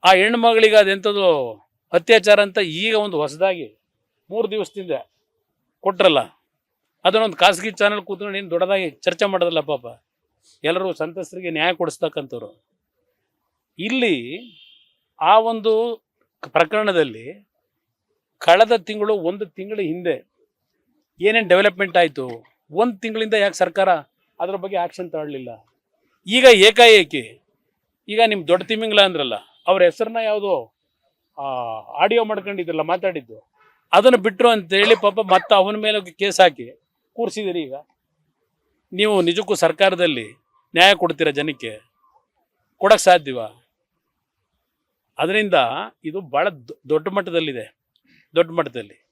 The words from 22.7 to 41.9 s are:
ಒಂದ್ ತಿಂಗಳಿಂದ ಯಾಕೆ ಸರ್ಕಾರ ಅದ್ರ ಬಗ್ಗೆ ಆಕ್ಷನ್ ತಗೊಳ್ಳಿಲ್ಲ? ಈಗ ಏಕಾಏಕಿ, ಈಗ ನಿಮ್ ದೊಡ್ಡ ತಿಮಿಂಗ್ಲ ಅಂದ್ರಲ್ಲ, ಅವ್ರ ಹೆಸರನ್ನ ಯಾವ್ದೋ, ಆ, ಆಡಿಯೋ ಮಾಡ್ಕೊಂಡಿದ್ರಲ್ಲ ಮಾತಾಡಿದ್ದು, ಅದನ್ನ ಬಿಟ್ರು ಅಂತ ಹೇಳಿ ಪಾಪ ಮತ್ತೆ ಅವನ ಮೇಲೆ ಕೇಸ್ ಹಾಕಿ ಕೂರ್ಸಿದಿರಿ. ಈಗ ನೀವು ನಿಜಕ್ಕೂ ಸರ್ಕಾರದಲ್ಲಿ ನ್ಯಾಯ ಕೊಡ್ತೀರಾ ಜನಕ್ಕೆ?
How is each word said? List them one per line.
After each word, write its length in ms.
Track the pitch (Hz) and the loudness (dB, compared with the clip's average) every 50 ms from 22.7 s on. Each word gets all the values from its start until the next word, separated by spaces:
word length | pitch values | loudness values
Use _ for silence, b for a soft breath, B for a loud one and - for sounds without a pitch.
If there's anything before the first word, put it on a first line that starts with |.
ಒಂದ್ 320 | 147 170 220 247 226 190 - | -2 -2 -2 -2 -2 -6 -10
ತಿಂಗಳಿಂದ 320 | 226 220 220 220 214 214 | -10 -6 -6 -6 -2 0
ಯಾಕೆ 240 | 214 202 202 185 - 190 | 0 0 0 0 -2 -4
ಸರ್ಕಾರ 240 | 180 165 202 190 185 180 160 143 _ _ _ _ _ _ _ | -2 0 0 2 2 2 0 -2 _ _ _ _ _ _ _
ಅದ್ರ 160 | 170 180 190 | -8 -6 -6
ಬಗ್ಗೆ 200 | 190 180 196 196 | -8 -8 -6 -4
ಆಕ್ಷನ್ 360 | 185 175 170 - - 180 175 - | -4 -4 -4 -6 -10 -14 -10 -8
ತಗೊಳ್ಳಿಲ್ಲ? 380 | 160 151 147 147 135 131 120 117 107 _ _ _ _ _ _ _ _ _ _ _ _ _ | -10 -10 -8 -10 -12 -14 -14 -18 -20 _ _ _ _ _ _ _ _ _ _ _ _ _
ಈಗ 180 | - 208 254 262 | 0 0 6 8
ಏಕಾಏಕಿ, 800 | 262 240 196 185 214 220 220 240 233 220 208 180 143 - 143 117 107 113 _ _ _ _ _ _ _ _ _ _ _ _ _ _ - | 8 10 10 8 6 8 8 8 8 8 8 6 2 -4 -10 -10 -10 -18 _ _ _ _ _ _ _ _ _ _ _ _ _ _ -10
ಈಗ 120 | 202 214 233 | 0 2 2
ನಿಮ್ 220 | 226 214 196 165 143 | 2 2 -2 0 0
ದೊಡ್ಡ 160 | 170 180 180 | 0 0 0
ತಿಮಿಂಗ್ಲ 360 | - 226 214 220 220 214 208 | -4 -6 -6 -4 -2 2 2
ಅಂದ್ರಲ್ಲ, 340 | 196 190 180 151 143 127 113 101 - _ _ _ _ | 2 2 0 -4 -4 -4 -6 -8 -12 _ _ _ _
ಅವ್ರ 160 | - 185 190 180 | 0 2 4 4
ಹೆಸರನ್ನ 340 | 175 165 - 226 220 226 233 226 | 2 2 0 -6 -6 -6 -6 -4
ಯಾವ್ದೋ, 300 | 220 214 214 202 202 185 143 117 110 _ _ _ _ _ _ _ _ _ _ _ _ _ - | -4 -4 -4 -2 -2 -4 -4 -4 -10 _ _ _ _ _ _ _ _ _ _ _ _ _ -12
ಆ, 80 | 139 139 135 127 123 117 113 110 - - - 135 165 | -10 -8 -6 -6 -8 -8 -10 -12 -12 -14 -4 -2 0
ಆಡಿಯೋ 220 | 208 220 233 233 | 2 2 0 0
ಮಾಡ್ಕೊಂಡಿದ್ರಲ್ಲ 560 | 214 214 202 180 196 202 190 175 165 165 156 | -2 -6 -8 -8 -10 -8 -8 -8 -8 -6 -6
ಮಾತಾಡಿದ್ದು, 580 | 156 156 175 185 180 190 180 156 127 113 113 107 _ _ _ _ _ _ _ _ _ _ - | -4 -4 -4 -4 -4 -6 -6 -6 -12 _ -20 -20 _ _ _ _ _ _ _ _ _ _ -8
ಅದನ್ನ 240 | 180 208 254 247 | -2 0 0 0
ಬಿಟ್ರು 320 | 233 185 220 196 185 240 240 | 2 -2 -4 -4 0 0 0
ಅಂತ 240 | 233 214 185 160 190 | 0 0 -4 -4 -2
ಹೇಳಿ 220 | 196 202 214 226 220 208 | -2 2 2 2 2 0
ಪಾಪ 180 | 202 196 208 | -4 -4 -4
ಮತ್ತೆ 340 | 220 190 190 190 - - 220 | -2 0 0 0 2 2 2
ಅವನ 220 | 202 185 196 214 | 2 2 0 -2
ಮೇಲೆ 220 | 214 214 214 214 214 190 180 165 | -4 -4 -4 -4 -4 -6 -10 -10
ಕೇಸ್ 280 | _ 196 202 180 - | _ -6 -6 2 4
ಹಾಕಿ 260 | 190 175 147 - 123 117 135 _ _ _ _ _ _ _ _ | 4 4 4 0 -18 -18 -18 _ _ _ _ _ _ _ _
ಕೂರ್ಸಿದಿರಿ. 460 | - 233 214 - 214 214 190 175 175 160 | -8 -8 -6 -6 -6 -8 -6 -6 -8 -8
ಈಗ 120 | 135 131 139 151 _ _ _ _ _ _ _ _ _ _ _ _ _ _ _ _ _ _ _ _ _ - | -10 -12 -16 -18 _ _ _ _ _ _ _ _ _ _ _ _ _ _ _ _ _ _ _ _ _ -4
ನೀವು 300 | 180 208 214 208 196 180 | -2 -2 0 2 0 0
ನಿಜಕ್ಕೂ 320 | 170 175 180 214 - 208 | 0 -2 -4 -4 -4 -4
ಸರ್ಕಾರದಲ್ಲಿ 720 | 170 - 165 165 - 196 196 185 170 180 165 147 123 113 104 113 _ _ _ _ _ _ _ _ | 0 0 -2 0 2 2 2 2 0 -2 -2 -2 -4 -8 -12 -18 _ _ _ _ _ _ _ _
ನ್ಯಾಯ 200 | 160 175 196 202 | 4 4 4 4
ಕೊಡ್ತೀರಾ 360 | 202 185 170 160 143 160 156 | 4 0 -4 -2 0 -2 -2
ಜನಕ್ಕೆ? 420 | 143 139 147 156 147 127 - 113 107 107 _ _ | -2 -2 -6 -6 -8 -10 -12 -14 -14 -16 _ _